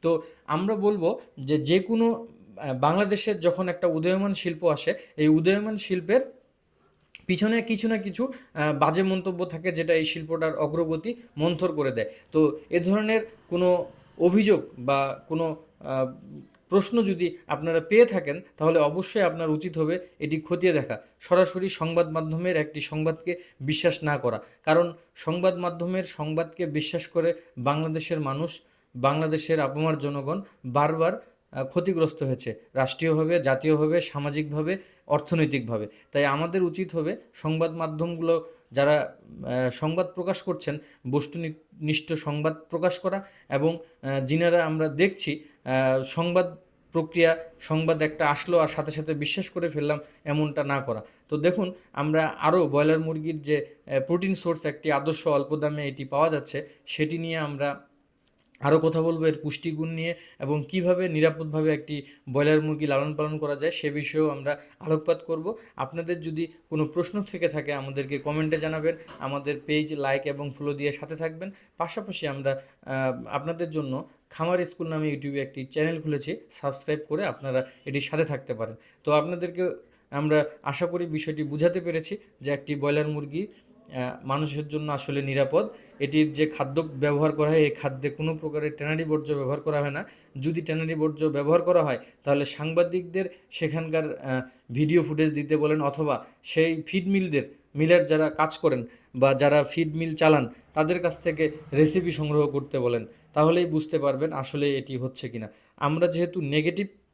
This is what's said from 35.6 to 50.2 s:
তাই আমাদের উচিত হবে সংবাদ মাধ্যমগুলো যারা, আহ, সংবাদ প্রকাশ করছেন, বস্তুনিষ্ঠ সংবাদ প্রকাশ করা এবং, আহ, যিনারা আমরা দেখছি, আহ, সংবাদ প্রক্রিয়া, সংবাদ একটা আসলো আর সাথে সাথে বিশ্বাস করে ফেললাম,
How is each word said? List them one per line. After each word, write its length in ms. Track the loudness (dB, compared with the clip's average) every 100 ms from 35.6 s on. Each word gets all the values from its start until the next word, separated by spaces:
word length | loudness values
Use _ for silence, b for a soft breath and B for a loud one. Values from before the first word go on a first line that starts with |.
| -2 -4 -6 B B
তাই 140 | 2 2
আমাদের 380 | 2 0 0
উচিত 320 | 0 0 -4 -2
হবে 220 | -4 -4 -10
সংবাদ 380 | -8 -4 0 0
মাধ্যমগুলো 800 | -2 -6 -4 -4 -2 0 0 0 B B
যারা, 280 | 0 4 4
আহ, 680 | 2 -8 -20 -12 -4 0 0
সংবাদ 340 | -2 -2 0 -2
প্রকাশ 340 | -4 -4 -4
করছেন, 360 | -4 -4 -4 -6 B B -2
বস্তুনিষ্ঠ 1040 | -2 -2 -6 -8 -10 _ -8 -2 -2 -2
সংবাদ 400 | -6 -4 -2 -2 -4 -8
প্রকাশ 300 | -2 0 0
করা 240 | -4 -4 -8 B B
এবং, 280 | 0 0 0 B B
আহ, 240 | -4 -2 0
যিনারা 400 | 2 4 4 4
আমরা 220 | 0 -2
দেখছি, 560 | 2 0 0 -6 -6 B B -2
আহ, 380 | 0 2 2
সংবাদ 540 | -2 -4 0 2 0 -4 _ _ _
প্রক্রিয়া, 580 | -4 -2 4 4 4 -2 -18
সংবাদ 420 | -2 0 2 2
একটা 280 | 0 2 0
আসলো 280 | 0 2 2
আর 100 | 2
সাথে 240 | 0 -6
সাথে 220 | -6 -4
বিশ্বাস 360 | -4 -2 -4 -4
করে 200 | -4 -4
ফেললাম, 300 | -2 -2 -2 B B